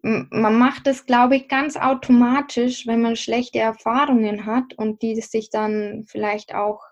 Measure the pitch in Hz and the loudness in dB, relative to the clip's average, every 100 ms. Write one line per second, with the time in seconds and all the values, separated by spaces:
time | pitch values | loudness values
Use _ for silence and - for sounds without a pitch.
0 | - 220 - - 220 220 247 - 277 269 | -2 -2 -2 0 2 4 2 2 -2 -2
1 | - 240 247 269 262 269 294 294 262 262 | 0 2 4 2 0 -2 -2 -2 -2 -2
2 | - 247 247 269 285 - 247 247 233 233 | 4 4 6 2 -2 -2 -2 -2 -2 0
3 | 233 226 - 226 247 233 220 220 - 240 | 0 -2 -2 -4 -2 -2 -2 -2 -2 0
4 | 294 247 214 208 214 233 254 - 214 214 | 2 2 2 -2 -2 -2 -4 -6 -6 -4
5 | 226 220 220 220 214 220 214 214 208 214 | -4 -4 -4 -6 -4 -4 -2 -2 -4 -10
6 | 214 208 208 208 - 196 208 208 - | -12 -6 -4 -6 -6 -4 -4 -4 -12